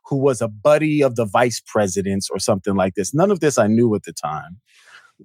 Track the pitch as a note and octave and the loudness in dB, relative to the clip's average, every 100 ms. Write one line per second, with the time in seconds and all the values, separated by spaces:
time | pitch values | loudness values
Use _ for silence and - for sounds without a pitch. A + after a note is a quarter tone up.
0 | - C#3 C#3 B2+ A2+ G#2+ D3 D3+ D#3 D3+ | -6 0 0 0 -4 -2 2 4 2 2
1 | C3+ A#2 G#2+ A#2 B2 - - A2 G#2 G2 | 2 0 0 2 2 0 -4 0 0 -2
2 | F#2+ G2 - F#2+ - G2 G#2 G2 F#2 G2+ | -2 -4 -4 -4 -2 -2 0 0 0 -2
3 | F#2 D3 G3 F#3+ D3+ C3 G#2 A2+ A#2+ G2+ | -4 0 0 2 0 2 2 2 2 0
4 | - E2 D2+ D2+ D2+ F#2+ _ _ _ - | -6 -10 -8 -10 -12 -20 _ _ _ -20
5 | _ _ | _ _